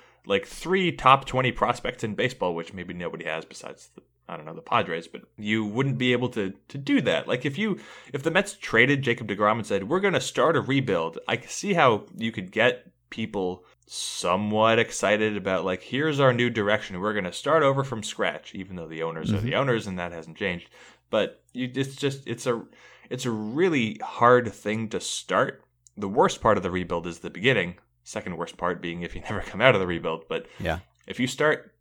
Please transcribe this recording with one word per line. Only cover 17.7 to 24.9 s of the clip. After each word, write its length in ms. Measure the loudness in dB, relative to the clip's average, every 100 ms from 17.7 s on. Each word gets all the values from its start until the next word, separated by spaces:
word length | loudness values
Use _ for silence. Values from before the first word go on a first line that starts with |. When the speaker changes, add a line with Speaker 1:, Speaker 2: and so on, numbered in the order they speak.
| 2
Speaker 1:
from 180 | -2 -6
scratch," 520 | -8 -2 -2 -2 -12
even 220 | -12 -10 -10
though 120 | -10
the 140 | -4
owners 300 | -4 -4 -2
are 80 | -2
the 100 | 0
Speaker 2:
Mm-hmm. 100 | 0
Speaker 1:
owners 260 | 2 0 -2
and 120 | -6
that 140 | -8
hasn't 240 | -10 -14 -6
changed. 320 | -4 -4 -10 -20 -20 _ -2
But 320 | 0 0 -4 _
you, 180 | -8 -6
it's 200 | -4 -4
just, 320 | -2 -4 -4 -8
it's 200 | -6 -2
a, 180 | -2 -6 _ -20 -20 -12
it's 160 | -6 -4
a 40 |
really 680 | -4 -4 0 2 2 0 -4
hard 500 | -10 4 8 8 4
thing 360 | -6 -4 -4
to 120 | -4